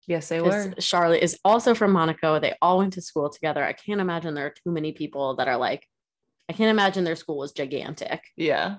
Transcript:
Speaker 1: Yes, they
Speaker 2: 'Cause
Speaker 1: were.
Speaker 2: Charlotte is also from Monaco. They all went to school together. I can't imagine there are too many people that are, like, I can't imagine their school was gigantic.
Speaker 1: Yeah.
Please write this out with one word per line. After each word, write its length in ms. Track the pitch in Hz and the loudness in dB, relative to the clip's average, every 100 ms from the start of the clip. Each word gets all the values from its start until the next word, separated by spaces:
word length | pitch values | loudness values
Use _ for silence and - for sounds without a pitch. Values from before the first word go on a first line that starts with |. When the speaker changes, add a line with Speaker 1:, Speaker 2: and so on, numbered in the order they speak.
| - | -4
Speaker 1:
Yes, 200 | 170 151 | -6 -2
they 100 | 165 | 0
Speaker 2:
'Cause 280 | 170 202 196 | 0 0 -4
Speaker 1:
were. 60 | 185 | -6
Speaker 2:
Charlotte 440 | - 180 170 165 | -2 2 4 4
is 160 | 175 - 190 | 2 0 2
also 280 | 220 247 | 4 4
from 180 | 226 202 | 4 4
Monaco. 460 | 190 160 156 160 156 | 4 2 0 0 2
They 160 | 151 - | 0 2
all 160 | 170 185 | 2 4
went 140 | 196 | 2
to 80 | 185 | -4
school 280 | - - 147 | -8 -4 -4
together. 340 | - 156 151 | -4 -4 -2
I 100 | 135 | -4
can't 280 | - - 202 | -4 -6 -4
imagine 320 | 185 170 165 | -2 -4 -6
there 140 | 147 143 | -6 -8
are 20 | - | -8
too 80 | - | -6
many 200 | 170 156 | -4 -4
people 440 | 151 147 139 139 127 | -6 -8 -4 -4 -2
that 100 | 131 | 0
are, 100 | 123 | 0
like, 300 | 123 139 _ _ _ _ _ _ _ | -2 -4 _ _ _ _ _ _ _
I 60 | |
can't 160 | 170 220 | 0 2
imagine 360 | 220 196 190 175 | 4 2 2 -2
their 100 | 165 | -4
school 220 | - 147 | -6 -8
was 140 | 143 | -8
gigantic. 680 | - 139 135 - 156 - 165 - - | -6 -6 -6 -8 -10 -8 -8 -10 -6
Speaker 1:
Yeah. 400 | 160 139 180 | 0 0 0